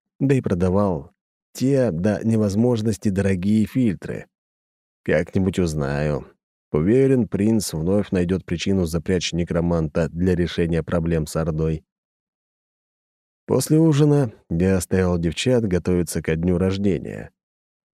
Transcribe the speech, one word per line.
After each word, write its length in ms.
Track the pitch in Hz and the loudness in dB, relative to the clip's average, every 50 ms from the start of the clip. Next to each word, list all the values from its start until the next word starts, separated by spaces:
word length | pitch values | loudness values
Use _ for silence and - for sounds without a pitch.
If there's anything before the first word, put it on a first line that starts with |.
| _ _ _ _ | _ _ _ _
да 160 | 143 135 139 | 0 2 2
и 60 | 127 | 0
продавал, 680 | - - 101 87 92 92 90 101 104 98 85 71 69 - _ _ _ _ _ _ _ _ _ | 0 -2 -2 0 0 2 2 2 0 0 -2 -4 -8 -12 _ _ _ _ _ _ _ _ _
те 380 | - 127 135 139 135 127 110 | -2 0 0 2 2 2 0
до 300 | 82 80 90 107 101 - - | 0 0 0 0 0 0 0
невозможности 880 | 113 113 110 107 101 95 107 117 123 123 110 107 113 104 - - 107 | 0 2 2 2 2 2 2 2 2 2 0 0 -2 -4 -2 -2 -2
дорогие 560 | 92 98 98 98 95 90 87 101 107 110 107 | 0 0 0 0 0 0 0 2 2 2 0
фильтры? 640 | - - 131 127 110 85 - - - - - - _ _ _ _ _ _ _ _ _ _ _ _ _ _ _ _ | 0 0 0 0 0 0 -2 -8 -10 -10 -12 -12 _ _ _ _ _ _ _ _ _ _ _ _ _ _ _ _
Как-нибудь 560 | - 78 78 87 - - 98 92 95 87 98 | 0 0 0 0 0 -2 0 0 0 2 0
узнаю. 680 | 90 82 76 76 71 69 71 71 76 76 73 65 - - _ _ _ _ _ _ _ _ | 0 0 0 -2 -2 -2 -2 -2 -2 -2 -2 -4 -6 -12 _ _ _ _ _ _ _ _
Уверен, 560 | - 76 80 95 117 131 135 135 135 127 107 | -2 0 2 2 4 4 4 4 2 0 0
принц 460 | - - 92 101 110 113 110 92 - - | -2 -2 0 0 2 2 0 -2 -4 -6
вновь 380 | 78 80 90 98 104 98 - | -4 -2 0 0 0 0 0
найдёт 340 | 98 92 90 85 95 90 - | 0 0 0 0 -2 -2 -2
причину 400 | - 90 78 - 98 98 95 90 | -6 -6 -4 -2 -2 0 0 0
запрячь 480 | 80 82 82 - - 92 87 - - - | -2 -2 -4 -2 -2 -2 -2 -2 -4 -4
некроманта 720 | 82 87 - 82 85 82 85 87 82 80 76 - 85 82 71 | -4 -4 -2 -2 -2 0 0 0 0 -2 -2 -2 -2 -2 -2
для 260 | 78 82 92 92 90 | -2 -2 0 0 2
решения 480 | 87 87 82 - - 87 82 85 80 78 | 2 0 -2 -2 -2 -2 0 0 -2 -2
проблем 420 | - - 87 82 82 82 80 78 | -2 -4 -2 -2 0 -2 -2 -2
с 100 | - - | -4 -4
Ордой. 480 | 80 80 82 78 78 80 80 78 76 - _ _ _ _ _ _ _ _ _ _ _ _ _ _ _ _ _ _ _ _ _ _ _ _ _ _ _ _ _ _ _ _ | -4 -4 -2 -2 -2 -2 -2 -2 -4 -8 _ _ _ _ _ _ _ _ _ _ _ _ _ _ _ _ _ _ _ _ _ _ _ _ _ _ _ _ _ _ _ _
После 320 | - 101 127 135 - 151 156 | 0 0 0 2 2 4 4
ужина 520 | 160 160 147 139 151 147 147 143 135 110 - - _ _ | 4 4 4 4 4 4 4 2 2 -2 -4 -14 _ _
я 260 | 87 82 90 95 95 | -2 0 2 2 2
оставил 400 | 90 - - 95 95 92 90 87 | 0 0 0 0 2 2 2 0
девчат 480 | 85 85 82 78 - - 127 127 120 113 | 0 0 -2 -2 -2 0 2 2 2 2
готовиться 560 | 98 90 85 - 95 90 87 85 - - 85 | 0 -2 -2 0 0 0 0 0 -2 -6 -4
ко 140 | 78 - 80 | -2 -2 -2
дню 240 | 80 85 92 90 85 | 0 0 0 2 2
рождения. 720 | 92 95 98 98 101 101 87 69 - 53 52 53 55 - _ _ _ _ _ _ _ _ _ _ _ _ | 0 0 -2 0 0 -2 -2 -2 -4 -8 -12 -12 -14 -16 _ _ _ _ _ _ _ _ _ _ _ _